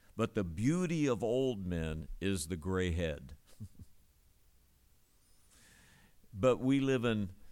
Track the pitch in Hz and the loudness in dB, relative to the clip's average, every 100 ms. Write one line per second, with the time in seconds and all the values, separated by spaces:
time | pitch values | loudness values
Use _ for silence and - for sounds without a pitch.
0 | - - 110 - 90 80 117 175 180 160 | -12 -4 -2 0 -4 0 2 2 0 0
1 | 143 113 113 123 131 110 90 87 80 78 | 2 2 0 2 0 -2 -2 -2 -2 -4
2 | 76 - 95 95 80 90 92 92 92 82 | -8 -4 -2 -2 -4 -6 -2 0 0 0
3 | 82 71 69 - - - 110 - - - | -2 -4 -10 -18 -20 -18 -18 -16 -20 -20
4 | - _ _ _ _ _ _ _ _ _ | -20 _ _ _ _ _ _ _ _ _
5 | _ _ _ - _ - - - - - | _ _ _ -20 _ -20 -20 -20 -20 -20
6 | - - - 98 127 120 127 139 135 131 | -20 -20 -16 2 4 4 4 4 4 2
7 | 120 110 98 - - | 2 0 -2 -6 -18